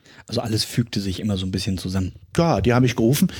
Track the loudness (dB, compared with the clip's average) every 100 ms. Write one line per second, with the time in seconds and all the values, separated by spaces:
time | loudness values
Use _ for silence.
0 | _ -20 -10 -6 -2 -4 -2 -2 -2 -2
1 | -4 -4 -2 -2 -2 -4 -2 -4 -2 -2
2 | -4 -6 -8 0 2 2 4 4 4 4
3 | 2 4 2